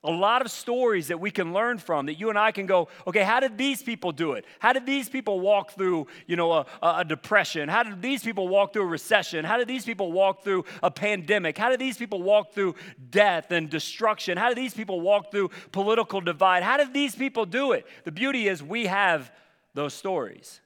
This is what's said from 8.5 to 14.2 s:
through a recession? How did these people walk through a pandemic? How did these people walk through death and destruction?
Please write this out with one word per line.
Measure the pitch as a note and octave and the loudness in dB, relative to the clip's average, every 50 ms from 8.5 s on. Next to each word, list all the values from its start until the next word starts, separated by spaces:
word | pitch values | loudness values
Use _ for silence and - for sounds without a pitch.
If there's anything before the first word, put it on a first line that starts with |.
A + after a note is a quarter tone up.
| F#3+ G3+ G3+ G3 G3+ | 4 2 2 2 0
through | A3 | -2
a | G3 F3+ | -2 -2
recession? | E3 D3+ - - A3 G#3 E3 - - D#3+ D#3 | -2 -6 0 2 2 2 2 0 -4 -4 -2
How | E3+ G#3+ A#3+ | 0 0 0
did | B3 A3 | 0 -2
these | B3+ C4 G3 | -4 -6 -6
people | A3+ A#3 F#3 G3+ F3 | -8 -6 -4 -4 -2
walk | E3 F#3 G3 G3 F#3+ F#3+ - | 2 2 2 2 2 0 -2
through | G3+ G3 F#3 D#3+ - - - | -2 -2 -2 -2 -4 -10 -2
a | - F3+ | -2 -2
pandemic? | - - - G#3 G#3 G3 E3 C3+ G#3 G#3 F3 D#3+ D3+ | -2 0 -2 -2 -2 -2 0 0 0 2 2 -2 -2
How | - G#3 A#3+ | 0 0 0
did | C4 A#3+ | 2 2
these | C4 C4 A#3 - | 0 -4 -4 -6
people | A#3 G3 G#3 F#3+ F3 | -8 -6 -6 -4 2
walk | G3 G#3 G#3 G#3 G#3+ - | 4 4 4 4 0 -4
through | G#3 G3 F#3 D#3+ - - - - - C3 B2 | -2 -2 -2 -2 -6 -14 -20 -20 -20 -20 -2
death | - G3+ G#3 G3+ F3+ E3 - - | 4 4 4 6 4 0 -2 0
and | F3 E3+ D#3+ D3+ | 0 0 0 0
destruction? | C#3+ D#3+ - - - - A3 G#3+ G#3+ - | -4 -6 -6 -6 -6 0 0 0 0 0